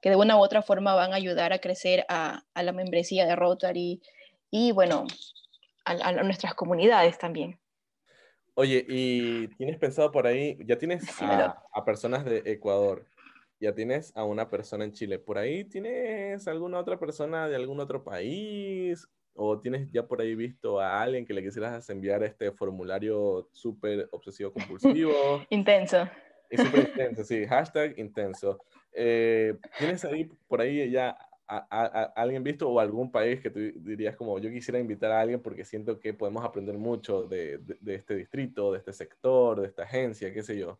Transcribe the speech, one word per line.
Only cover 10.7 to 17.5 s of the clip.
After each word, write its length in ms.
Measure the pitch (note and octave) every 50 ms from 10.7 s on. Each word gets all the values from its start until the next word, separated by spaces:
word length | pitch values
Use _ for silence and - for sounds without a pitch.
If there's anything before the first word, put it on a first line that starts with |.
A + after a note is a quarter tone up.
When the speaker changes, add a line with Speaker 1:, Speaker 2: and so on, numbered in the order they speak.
| A#2+ A#2+
Speaker 2:
tienes 280 | D3 D#3+ F3+ F3 C#3+
Speaker 1:
Decímelo. 380 | - - - - G2+ G2+ G2+ F#2
Speaker 2:
a, 160 | F#2 F2 - - - -
a 120 | G#2+ G#2
personas 400 | - G#2+ G#2+ - A#2 B2+ C3+ D3
de 180 | B2+ A2+ A2 -
Ecuador, 600 | - G#2+ - - G#2 G2 G2+ G2+ G2+ F#2+ - - _ _ _ - - - - _ _ _ _
ya 160 | G#2+ G#2 G2+
tienes 400 | G#2+ A2 A#2+ C3 D3 D3+ - _
a 80 | A2 A2
una 260 | G#2 G#2 G#2+ A2+ -
persona 340 | - G2+ G#2+ - - G#2 G#2
en 80 | G#2+ G#2
Chile, 260 | - A2+ G2+ F#2+ F#2
por 200 | - - G#2 G2
ahí 260 | G#2 B2+ D3+ F#3 G3+
tienes 840 | G3 - F#3+ G3+ A3+ B3 B3+ B3+ A3+ A3 G#3+ G3 G3+ G3 G3+ G3 F#3
alguna 300 | D#3+ E3 E3+ F3+ F3+ F3+
otra 200 | F3 F3+ F#3 F3+
persona 500 | E3 D3 D3 - D3+ D3+ E3 D#3+ D#3+
de 80 | D#3